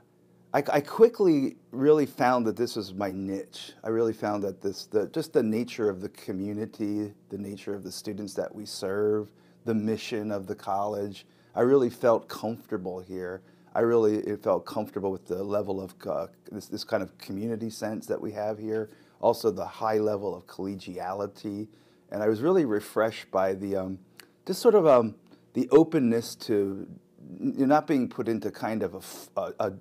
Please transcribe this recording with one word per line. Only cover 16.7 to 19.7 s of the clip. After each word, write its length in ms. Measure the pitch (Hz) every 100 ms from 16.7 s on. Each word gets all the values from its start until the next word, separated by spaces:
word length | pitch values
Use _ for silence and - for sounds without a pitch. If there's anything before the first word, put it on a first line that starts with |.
| 104
kind 180 | - 107
of 160 | 90 -
community 500 | - 98 113 113 113
sense 360 | - 107 107 -
that 120 | -
we 140 | 101
have 240 | 104 107 107
here, 320 | 110 110 107 - _ -
also 280 | 113 117 113
the 160 | 92
high 340 | 85